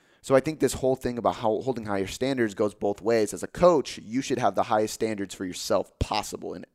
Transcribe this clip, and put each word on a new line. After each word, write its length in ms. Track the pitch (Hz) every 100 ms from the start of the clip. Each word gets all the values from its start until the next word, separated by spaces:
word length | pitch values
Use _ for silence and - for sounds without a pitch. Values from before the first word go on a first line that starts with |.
| _ _
So 140 | - 135
I 40 |
think 200 | 147 156
this 140 | 127
whole 220 | - 135 131
thing 220 | 123 120
about 180 | 98 -
how 260 | 117 104
holding 240 | 131 117 107
higher 220 | 98 95
standards 460 | - 127 131 113
goes 200 | 98 107
both 280 | - 101 101
ways. 320 | 104 117 104
As 100 | -
a 40 | 98
coach, 500 | - 180 160 - -
you 240 | 101 120
should 180 | - 123
have 160 | 113 98
the 80 |
highest 300 | 95 110 110
standards 420 | - 110 104 98 -
for 100 | 92
yourself 520 | 87 - 101 - -
possible 540 | - 107 - 92 90
in 120 | 87 -